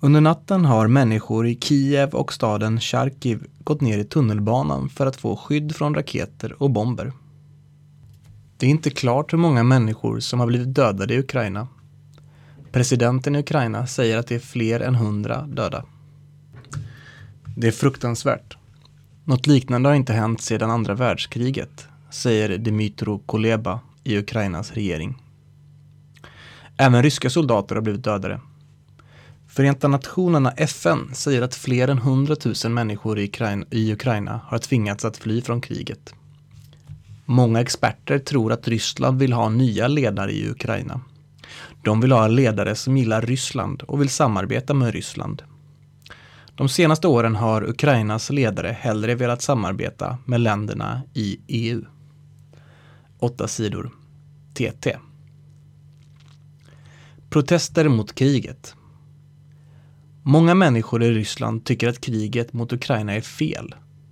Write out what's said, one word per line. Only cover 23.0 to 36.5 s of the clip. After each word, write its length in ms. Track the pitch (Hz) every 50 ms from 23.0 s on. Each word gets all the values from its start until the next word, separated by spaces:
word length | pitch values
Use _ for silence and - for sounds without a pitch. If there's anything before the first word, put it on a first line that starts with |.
| - 101 104 101
Kuleba 640 | - - - 110 110 110 113 110 110 - 92 117 - - _ _ _
i 140 | - 110 101
Ukrainas 540 | 101 - - 113 107 98 87 80 107 - -
regering. 500 | 113 104 95 85 78 80 - - - - - _ _ _ - _ _ - - - - - - - - _ - - - - - - - - - - - - - -
Även 260 | - 135 135 123 120 120
ryska 280 | 147 139 - - 127
soldater 440 | 127 175 160 131 117 104 98 - 113
har 80 | 110 110
blivit 220 | 107 104 101 127
dödade. 360 | 117 104 101 98 95 98 101 - - - - - _ - _ _ _ - _ - - - - - - - - - _
Förenta 400 | - - 135 139 139 135 - 143
nationerna, 640 | 139 139 135 - - - 185 175 170 151 135 123 123
F 300 | - 156 147 - - -
N, 240 | 170 165 139 - - 131
säger 300 | - - 147 139 123 120
att 120 | 127 131
fler 340 | - - - 127 123 127 131
än 100 | 139 127
hundratusen 760 | 110 139 131 131 139 143 151 147 - 123 107 - - 117 117
människor 440 | 120 117 110 107 101 - 110 107 104
i 60 | 101
Ukraina, 420 | 101 - - 120 107 101 101 - -
i 220 | - 117 110 110 107
Ukraina 480 | 104 - 127 117 104 101 101 101 117 -
har 140 | - - 113
tvingats 460 | - - - 120 107 104 101 101 -
att 120 | 113 107
fly 260 | - - 110 107 117 123
från 180 | - 117 123
kriget. 540 | 127 - 113 98 90 - - - _ - - - _ - - - - _